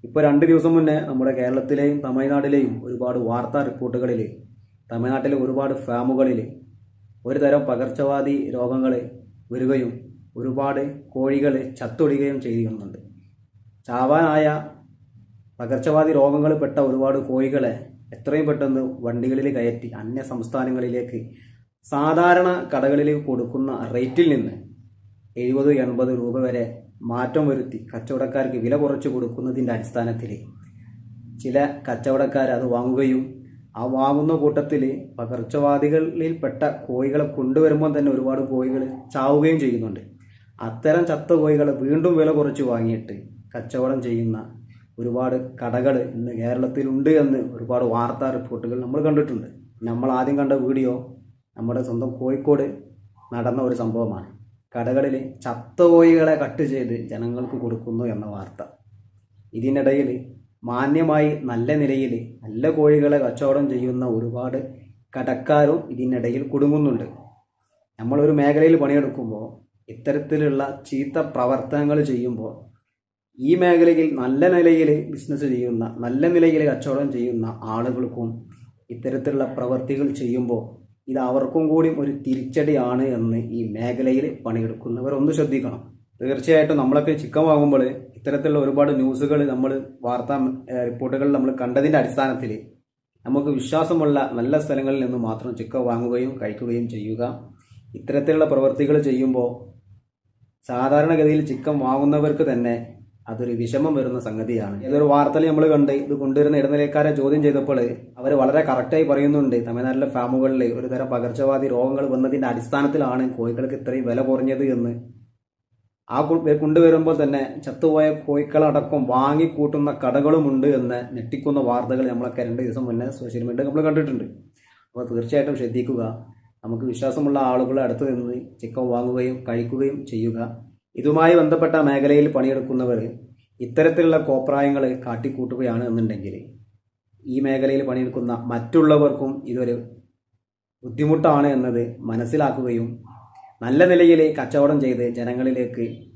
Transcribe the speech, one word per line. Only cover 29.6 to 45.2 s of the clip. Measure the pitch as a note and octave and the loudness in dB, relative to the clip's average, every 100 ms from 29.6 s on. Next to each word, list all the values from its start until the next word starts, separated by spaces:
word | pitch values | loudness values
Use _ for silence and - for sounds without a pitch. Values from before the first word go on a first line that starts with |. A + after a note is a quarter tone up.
| B2 A2+ | -2 -4
അടിസ്ഥാനത്തിൽ | - A#2+ A#2 A#2 A#2 G2+ - - - - - - - - - - | -6 -4 -4 -6 -10 -12 -16 -20 -20 -20 -20 -20 -20 -20 -20 -10
ചില | C3 C3+ C#3+ - - | -2 0 0 -4 -8
കച്ചവടക്കാർ | A#2+ C#3 C3+ C3+ C#3 C3 A#2+ | -4 0 0 2 2 0 0
അത് | B2+ | 0
വാങ്ങുകയും | A#2+ B2+ B2+ C3+ C3 C3 - - - - G#2+ | 0 0 2 2 2 -2 -12 -20 -20 -18 -8
ആ | B2 C3 | -4 0
വാങ്ങുന്ന | C3+ C#3+ D3+ D#3+ | 2 2 2 2
കൂട്ടത്തിൽ | D3 D3 D3 D3 C3 C#3 - - | 2 0 -2 -2 -2 -4 -12 -12
പകർച്ചവ്യാധികളിൽപ്പെട്ട | A#2 B2 A#2 D3 C#3+ C#3+ D3 D#3 D#3+ E3+ D#3+ E3 C#3 - D3 - - | -8 -8 -4 0 2 2 2 2 0 -4 -4 -4 -6 -2 -4 -4 -6
കോഴികളെ | B2+ C3+ D3 C#3+ C#3+ | -4 0 0 -2 -2
കൊണ്ടുവരുമ്പോൾ | C3 C#3+ D#3 D3 D#3 C#3+ | 0 4 4 4 2 2
തന്നെ | C#3+ B2+ | 2 2
ഒരുപാട് | B2+ C3+ C3+ | 0 -2 -2
കോഴികൾ | C3 B2+ C3 C3 - - | -2 -2 -2 -4 -10 -8
ചാവുകയും | C#3 C3+ D3 D#3 D#3+ | -2 2 4 4 2
ചെയ്യുന്നുണ്ട്. | C3+ A2+ A2 F#2 - - - _ _ - A2+ | 0 -2 -4 -10 -14 -20 -20 _ _ -10 -10
അത്തരം | A2+ D#3 E3 E3+ | -2 2 2 2
ചത്ത | D3 - E3+ | -2 2 4
കോഴികളെ | D3+ D3 C#3+ C3 | 4 4 2 0
വീണ്ടും | C3+ D#3 F3 D#3+ | 0 2 4 4
വില | D#3 D3 | 4 2
കുറച്ച് | C#3+ C#3 B2+ | 0 0 -2
വാങ്ങിയിട്ട് | A#2 A2+ A2+ A2+ G2+ - - - A#2+ | 0 0 -2 -8 -16 -16 -20 -14 -14
കച്ചവടം | A#2 C3 B2+ C3 A#2+ | -8 -4 -2 -2 -2
ചെയ്യുന്ന | A#2 A#2 A2 - - - - _ - | -2 -2 -4 -10 -20 -20 -20 _ -10
ഒരുപാട് | A#2+ A#2+ | -6 -2